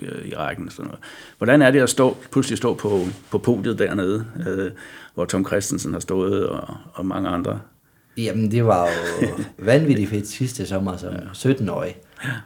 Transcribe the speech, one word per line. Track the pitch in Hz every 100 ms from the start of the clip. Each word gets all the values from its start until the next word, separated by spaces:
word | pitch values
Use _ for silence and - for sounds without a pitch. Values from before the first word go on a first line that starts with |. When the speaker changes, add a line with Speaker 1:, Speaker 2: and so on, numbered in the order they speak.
Speaker 1:
øh, | - - -
i | -
rækken | 71 - 85
og |
sådan | - -
noget. | - - - - _
Hvordan | 113 147
er | 131
det | 139
at | 123
stå, | - 131 - -
pludselig | 135 127 113
stå | 120
på, | - 104 98 90 101 -
på | 104
podiet | - 120 117 104
dernede, | 98 92 92 110 113 85 87
øh, | 95 95 - - - -
hvor | - 87
Tom | 95 95
Christensen | 101 101 90 -
har | 85
stået | - 95 92 98 -
og, | 73 - - -
og | - 95
mange | 95 95
andre? | 90 101 107 - _ _ _ _ -
Speaker 2:
Jamen, | 113 110 107
det | 117 113
var | 92 87 85 87 87
jo | - - 98 -
Speaker 1:
<laughs> | 98
Speaker 2:
vanvittigt | 139 156 110 98
fedt | 104 104
sidste | - 127 - 95
sommer | 95 98 90
som | -
Speaker 1:
Ja. | - 95
Speaker 2:
sytten-årig. | - 127 139 98 85 90 - - -
Speaker 1:
Ja. | 131 117